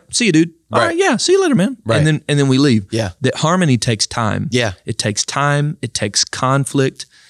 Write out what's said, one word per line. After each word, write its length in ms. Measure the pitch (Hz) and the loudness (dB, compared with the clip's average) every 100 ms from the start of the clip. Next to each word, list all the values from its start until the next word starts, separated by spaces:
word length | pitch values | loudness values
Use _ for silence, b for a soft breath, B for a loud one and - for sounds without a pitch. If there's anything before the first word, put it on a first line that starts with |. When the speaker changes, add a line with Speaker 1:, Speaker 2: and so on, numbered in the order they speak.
| _ | _
Speaker 1:
see 140 | - 233 | -2 2
you, 60 | |
dude." 180 | 160 170 - _ | 2 2 -2 _
"All 80 | - | -2
Speaker 2:
Right. 80 | 120 | 0
Speaker 1:
right, 80 | 339 | 0
yeah, 200 | 392 254 | 0 0
see 160 | - | 2
you 100 | 381 | 2
later, 140 | 370 247 | 4 2
man." 200 | 196 269 | 0 -4
Speaker 2:
Right. 140 | 113 113 | -2 2
Speaker 1:
And 80 | 151 | 2
then, 160 | 151 - | 0 0
and 100 | 147 | 0
then 80 | 139 | 2
we 120 | 131 | 4
leave. 280 | 147 110 101 | 4 2 0
Speaker 2:
Yeah. 180 | 110 104 - | -4 -4 -2
Speaker 1:
That 120 | 131 | -4
harmony 440 | - 156 180 170 127 | 0 0 2 2 2
takes 280 | - 113 - | 0 -2 -4
time. 420 | - 110 101 101 | -2 -2 -2 -2
Speaker 2:
Yeah. 220 | 123 117 92 - | -2 -2 -4 -10
Speaker 1:
It 100 | 113 | -6
takes 280 | 110 101 | -4 -4
time. 520 | - - 143 143 147 - | -6 -2 0 0 -2 -4
It 100 | 120 | -8
takes 320 | - - - | -6 -4 -4
conflict. 840 | - - 127 139 139 139 131 - - b b | -4 -4 0 0 0 0 -2 -4 -20 b b